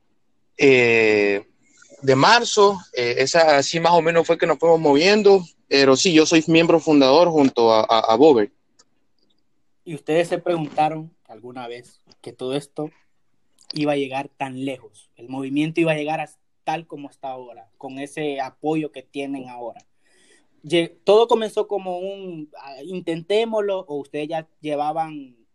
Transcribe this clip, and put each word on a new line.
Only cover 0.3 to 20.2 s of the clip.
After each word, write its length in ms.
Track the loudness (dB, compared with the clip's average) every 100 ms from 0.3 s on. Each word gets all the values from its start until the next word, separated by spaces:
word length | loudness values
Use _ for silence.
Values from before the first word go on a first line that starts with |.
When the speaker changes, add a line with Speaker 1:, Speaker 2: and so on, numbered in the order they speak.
| _ _ 0
Speaker 1:
eh, 880 | 4 4 4 2 2 2 0 -2 -8 _ _ _ _ -6
de 140 | 0 2
marzo. 640 | 4 4 2 2 2 2 -6
Eh, 240 | -6 -4 -2
esa, 380 | 0 2 4 4
así 220 | 0 -2
más 120 | 2
o 100 | 2
menos 240 | 2 0 0
fue 120 | 0
que 80 | -2
nos 120 | 0
fuimos 220 | 2 2
moviendo, 600 | 4 4 4 4 6 4 2 _ -2
pero 280 | 2 4 4
sí, 160 | 4
yo 120 | 2 4
soy 160 | 2 2
miembro 320 | 2 4 2
fundador 480 | 2 4 4 4 4
junto 440 | 2 2 2 2
a, 80 | 2
a, 200 | 2 0 2
a 40 | 4
Bobert. 360 | 6 4 0 _ _ _ _ _ _ _ _ _ _ _ _ _
Speaker 2:
¿Y 100 | -16
ustedes 340 | -12 -4 -2 -2
se 100 | -4
preguntaron 720 | -4 -4 -4 -2 -2 -2 -12 _ _
alguna 400 | -20 -20 -16 -16
vez 320 | -16 -20 _ _ _
que 120 | -20
todo 220 | -12 -6
esto 360 | -6 -8 -12 -12 -14 _ _ _ _ _ _ -14
iba 200 | -6 -4
a 40 | -2
llegar 320 | -4 -8 -10
tan 360 | -10 -12 -8
lejos? 460 | -10 -10 -16 _ _ _
¿El 120 | -14
movimiento 520 | -12 -6 -4 -2 -2
iba 120 | -2
a 40 | -2
llegar 240 | -4 -8
a 80 | -10 _ _ _
tal 220 | -8 -8 -10
como 220 | -18 -18
está 180 | _ -16
ahora, 380 | -14 -18 -20 -20 _
con 200 | -16 -14
ese 420 | -14 -8 -8 -6
apoyo 500 | -10 -8 -6 -4 -6
que 100 | -12
tienen 460 | -16 -12 -10 -10 -14
ahora? 320 | -16 -16 -16 _ _ _ _